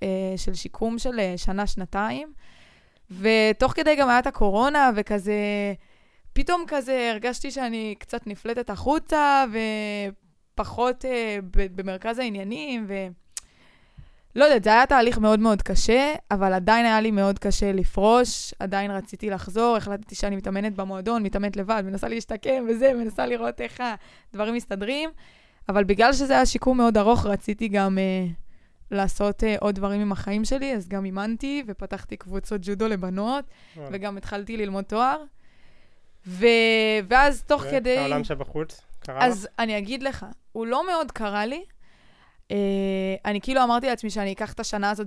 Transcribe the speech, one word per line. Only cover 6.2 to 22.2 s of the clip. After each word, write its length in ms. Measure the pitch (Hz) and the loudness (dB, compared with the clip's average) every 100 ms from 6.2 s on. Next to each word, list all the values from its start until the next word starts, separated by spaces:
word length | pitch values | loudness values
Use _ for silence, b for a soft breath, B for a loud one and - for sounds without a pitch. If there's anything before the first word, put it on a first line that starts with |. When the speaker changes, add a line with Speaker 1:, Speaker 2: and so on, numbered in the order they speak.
| b | b
Speaker 1:
פתאום 320 | - - 349 339 | 0 2 2 0
כזה 420 | 294 247 262 233 | -6 -2 -2 -2
הרגשתי 380 | 214 233 247 277 | -2 -4 -6 -8
שאני 440 | 269 247 226 220 202 | -6 -6 -6 -8 -10
קצת 280 | - 240 214 | -10 -10 -8
נפלטת 440 | 202 220 233 233 | -10 -6 -6 -6
החוצה, 720 | 190 247 311 - 311 285 277 262 220 220 214 214 208 202 202 _ _ _ | -6 0 0 2 2 4 4 2 -2 -4 -4 -4 -6 -8 -10 _ _ _
ופחות, 500 | - 196 202 247 247 | -8 -6 -2 -2 -2
אה, 340 | 262 247 226 208 185 | -4 -4 -4 -6 0
ב-, 260 | 214 196 185 | 2 2 -2
במרכז 380 | 190 185 220 233 | -8 -6 -6 -4
העניינים, 640 | 247 202 196 247 294 240 202 | -4 -4 -8 -8 -6 -6 -6
ו-, 180 | 196 190 180 _ - b b b b b b b b b | -6 -8 -12 _ -20 b b b b b b b b b
לא 100 | 226 | 4
יודעת, 200 | 302 247 | 6 6
זה 60 | 214 | 6
היה 160 | 220 262 | 6 6
תהליך 320 | 269 233 240 | 6 4 4
מאוד 220 | 214 214 | 4 4
מאוד 220 | 226 202 | 4 2
קשה, 520 | - 196 - 240 285 311 - | 4 4 6 4 4 -2 -4
אבל 220 | 196 190 | 0 2
עדיין 340 | 185 180 226 233 | 2 4 4 6
היה 140 | 220 | 4
לי 100 | 220 | 2
מאוד 280 | 208 196 202 | 2 2 2
קשה 340 | 202 190 202 | 0 2 2
לפרוש, 800 | 190 180 - 208 240 247 - - - | 2 2 4 4 6 4 -2 -8 -8
עדיין 320 | 196 196 202 | -4 -4 -4
רציתי 400 | 196 202 190 214 | -6 -8 -8 -6
לחזור, 460 | 190 - 202 233 226 | -6 -4 0 2 2
החלטתי 380 | 202 202 - | -2 -8 -10
שאני 220 | 202 202 196 | -6 -4 -4
מתאמנת 380 | 196 196 214 | -4 -2 -4
במועדון, 480 | 196 190 190 190 233 | -4 -6 -6 -2 -2
מתאמנת 340 | 196 196 202 202 | 0 -2 -2 -4
לבד, 260 | 196 220 190 | -2 -2 -2
מנסה 220 | 196 233 | -4 -4
להשתקם 560 | 226 | -6